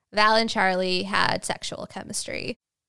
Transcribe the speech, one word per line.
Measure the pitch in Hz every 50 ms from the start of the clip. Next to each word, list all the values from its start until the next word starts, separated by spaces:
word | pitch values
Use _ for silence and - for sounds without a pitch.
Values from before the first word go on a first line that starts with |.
| _ _ -
Val | 202 214 214 220
and | 220 226 220
Charlie | - 220 190 190 185 180 185 185 180 180 196
had | 190 202 190 185 - - 185 -
sexual | - - - - - - - -
chemistry. | - - - - - 214 - - - - - - - 247 _ _ _ _ _ _